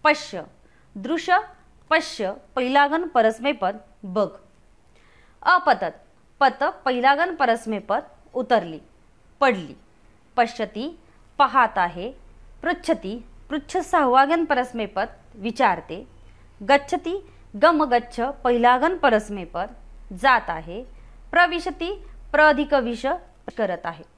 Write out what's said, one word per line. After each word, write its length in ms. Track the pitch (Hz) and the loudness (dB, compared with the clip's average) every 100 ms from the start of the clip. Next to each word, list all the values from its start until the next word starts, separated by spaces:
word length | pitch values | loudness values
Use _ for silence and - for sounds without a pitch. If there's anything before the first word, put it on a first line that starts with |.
| 302 | 2
पश्य 360 | 302 - 180 - _ _ _ _ 202 | 0 -4 -14 -14 _ _ _ _ -14
दृश्य 420 | 208 320 349 359 427 - _ _ _ | -6 -6 0 0 0 -20 _ _ _
पश्य 400 | 320 320 - 190 - - - | -2 -2 -6 -6 -6 -10 -6
पहिलागण 520 | 254 277 285 320 349 | 0 2 2 0 0
परस्मैपद 680 | 254 220 220 262 - 190 208 - _ 196 | 2 2 2 -4 -2 -4 -6 -18 _ -6
बघ. 220 | 185 190 - _ _ _ _ _ _ _ _ _ _ | -4 -4 -6 _ _ _ _ _ _ _ _ _ _
अपतत 540 | - 359 339 220 175 - _ _ _ _ | 2 4 4 2 0 -8 _ _ _ _
पत 220 | 269 254 302 - 262 | 0 2 -4 -2 -4
पहिलागण 480 | 247 262 285 359 330 | 2 2 2 0 0
परस्मैपद 680 | 262 254 220 208 - 220 - - - | 0 0 -2 -8 -2 -4 -4 -20 -10
उतरली 460 | - 220 233 170 156 - _ _ _ _ _ | -8 0 0 0 -12 -18 _ _ _ _ _
पडली. 320 | 262 196 151 127 _ _ _ _ _ - | 0 0 -8 -16 _ _ _ _ _ -2
पश्यती 520 | 233 - 214 208 277 330 _ - - - | -2 -2 -8 -6 -10 -12 _ -20 -20 0
पाहत 400 | 269 262 226 196 | 2 4 2 2
आहे, 340 | 175 170 208 269 - - - - | -2 -4 -12 -12 -20 -20 -20 -8
पृच्छती, 640 | 311 349 - - 190 233 - - - | -6 -4 -2 -2 -4 -12 -14 -20 -8
पृच्छ 280 | 294 - 370 | -8 -4 -6
सहावा 480 | 320 349 262 262 277 | 0 2 4 4 4
गण 200 | 330 320 | 2 0
परस्मैपद 600 | 269 247 233 208 - 214 - - 220 | -2 -2 -6 -6 -6 -8 -10 -20 -10
विचारते, 720 | 208 226 233 170 - 196 254 - - - - - 208 | -10 0 0 0 -6 -14 -14 -20 -20 -20 -20 -14 2
गच्छती, 600 | 285 285 359 330 381 - - - 208 | 2 2 -6 -4 -8 -10 -20 -16 2
गम 220 | 311 320 | 2 4
गच्छ 380 | 294 240 240 - | 2 0 0 -6
पहिला 560 | 247 285 247 240 240 247 | -6 -2 0 4 4 4
गण 200 | 311 370 | 2 2
परस्मैपद 680 | 277 214 214 202 170 170 208 - - - - | 2 2 -2 -12 -10 -8 -10 -12 -20 -20 -16
जात 280 | 185 262 240 - | -2 2 2 0
आहे, 360 | 160 160 190 262 - - - - | -8 -10 -14 -16 -20 -20 -20 -2
प्रविशती, 720 | 339 349 349 359 - 339 403 - - - | 2 2 0 -6 -8 -8 -8 -14 -20 -4
प्र 100 | 285 | 4
अधिक 320 | 302 285 294 | 4 4 2
विश 340 | 285 240 233 262 349 - - - - | 0 0 -4 -4 -4 -8 -20 -14 -6
करत 280 | 202 170 170 | -4 -4 -8
आहे. 180 | 160 160 | -12 -20